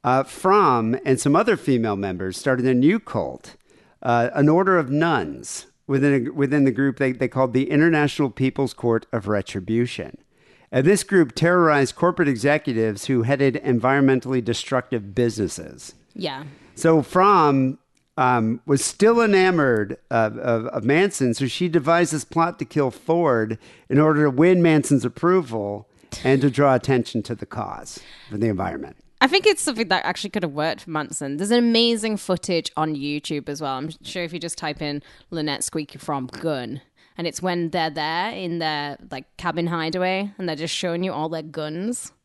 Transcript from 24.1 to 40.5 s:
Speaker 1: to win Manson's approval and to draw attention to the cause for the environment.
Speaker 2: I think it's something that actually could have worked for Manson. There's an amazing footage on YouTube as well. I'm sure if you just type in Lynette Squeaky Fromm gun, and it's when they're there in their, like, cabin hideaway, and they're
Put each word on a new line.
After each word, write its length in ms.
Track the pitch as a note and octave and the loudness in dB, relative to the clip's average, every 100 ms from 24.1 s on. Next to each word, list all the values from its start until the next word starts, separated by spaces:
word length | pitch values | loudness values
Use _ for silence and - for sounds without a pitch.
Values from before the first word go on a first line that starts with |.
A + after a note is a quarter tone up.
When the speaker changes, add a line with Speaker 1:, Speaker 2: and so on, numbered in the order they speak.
| D3 | 4
Speaker 1:
to 60 | D3+ | 2
win 320 | B2+ E3+ F3+ | 4 4 6
Manson's 420 | E3+ D#3 - C#3 | 6 4 4 2
approval 840 | A#2+ - E3+ F#3 C#3 A2+ G2+ G2+ - _ _ - | 2 -2 2 2 0 -6 -6 -8 -12 _ _ -6
and 180 | C3 C3+ | 2 4
to 80 | C#3 | 4
draw 240 | C3 C#3+ | 4 4
attention 480 | B2+ - C3 A2 A2+ | 4 2 0 0 -6
to 100 | - | -6
the 120 | A#2 - | -8 -8
cause 540 | A#2 G2 - - - - - - | -10 -10 -10 -14 -18 -20 -20 -12
for 60 | G#2 | -2
the 120 | A2+ | -2
environment. 480 | F#2+ F#2 D#2+ C#2 - _ _ | 0 -4 -6 -12 -18 _ _
Speaker 2:
I 60 | C4 | 0
think 180 | F4+ G#4 | 2 2
it's 160 | F#4 | 0
something 260 | - A3+ G#3 | -2 -4 -2
that 160 | F3+ | -2
actually 240 | - F3+ G#3 | -2 -6 -6
could 120 | G#3 | -6
have 100 | E3 | -6
worked 300 | C#3+ D#3 - | -4 -4 -4
for 80 | - | -8
Manson. 480 | D#3 D3 - C#3 C#3+ | -8 -8 -8 -8 -6
There's 120 | G3+ | 0
an 60 | A#3+ | 2
amazing 600 | A#3+ A3+ A#3 A#3 A3 G#3 | 4 4 2 0 -4 -6
footage 520 | - F3+ - E3+ - - | -4 -4 -2 -4 -4 -4
on 180 | D#3 D3+ | -4 -4
YouTube 520 | C#3+ D3 - D3 C#3 | -6 -6 -6 -8 -8
as 140 | C#3+ | -8
well. 140 | D3 C3 | -6 -6
I'm 140 | D3+ D#3+ | -10 -12
sure 220 | - F#3 | -12 -8
if 80 | E3+ | -8
you 40 | E3+ | -8
just 200 | E3+ - | -10 -8
type 240 | D#3 D3 | -8 -6
in 200 | D3+ C#3+ - - _ | -6 -8 -10 -20 _
Lynette 340 | E3+ D3+ C#3 | -8 -6 -6
Squeaky 320 | - D#3+ D3+ C3+ | -6 -8 -8 -12
Fromm 280 | - C#3+ B2+ | -8 -6 -6
gun, 560 | - D#3+ C#3+ A#2+ C#3 _ _ _ - | -8 -6 -6 -6 -12 _ _ _ -8
and 100 | E3+ | -8
it's 140 | - | -6
when 300 | F#3 F3 E3+ | -4 -4 -2
they're 180 | F3+ D#3+ | -2 -4
there 420 | D#3 D3+ E3 G3+ | -4 -4 -4 -4
in 280 | - F3+ E3+ | -6 -6 -4
their, 400 | D#3+ D3+ C#3+ C#3+ - | -4 -4 -6 -10 -12
like, 240 | C3 - - | -14 -14 -8
cabin 300 | F3+ D#3+ E3+ | -6 -2 -2
hideaway, 640 | E3+ D#3+ F3+ F#3 F#3+ G3+ G3+ | -2 -4 -2 -2 -2 -4 -8
and 100 | |
they're 80 | F3+ | -8